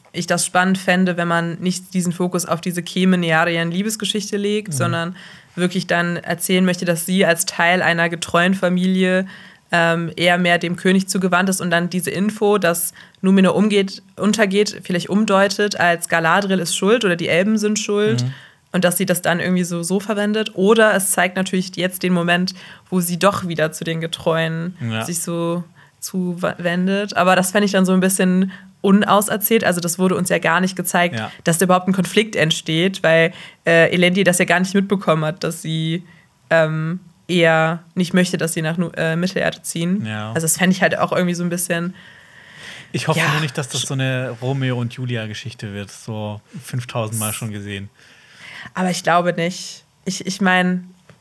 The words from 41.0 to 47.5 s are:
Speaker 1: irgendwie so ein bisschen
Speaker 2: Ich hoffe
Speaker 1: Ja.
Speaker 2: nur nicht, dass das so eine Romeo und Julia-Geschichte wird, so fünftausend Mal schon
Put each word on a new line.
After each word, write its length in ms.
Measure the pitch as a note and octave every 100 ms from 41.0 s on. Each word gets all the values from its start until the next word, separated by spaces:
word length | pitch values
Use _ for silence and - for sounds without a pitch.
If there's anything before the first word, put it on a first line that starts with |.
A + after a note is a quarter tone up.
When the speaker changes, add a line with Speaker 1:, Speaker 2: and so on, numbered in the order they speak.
| E3+
Speaker 1:
irgendwie 240 | - F3+ F3
so 80 |
ein 60 | F3
bisschen 440 | F3 - E3+ F3 F#3 - - - - - - - - -
Speaker 2:
Ich 140 | B2 D3+
hoffe 120 | D#3+
Speaker 1:
Ja. 120 | D#3+
Speaker 2:
nur 80 | D3+
nicht, 180 | D#3 D#3+
dass 120 | C3+
das 140 | C#3
so 100 | -
eine 420 | C3+ C3 B2+ B2+ A#2
Romeo 360 | B2+ C#3 C3 B2
und 160 | A#2 -
Julia-Geschichte 800 | B2 A#2 G#2+ G#2+ A#2 - G#2+
wird, 160 | G2+ G2
so 500 | - - G#2+ G#2 G#2 - -
fünftausend 580 | - B2+ A#2+ B2 G#2+ A2
Mal 120 | G#2+
schon 200 | G2+ A2+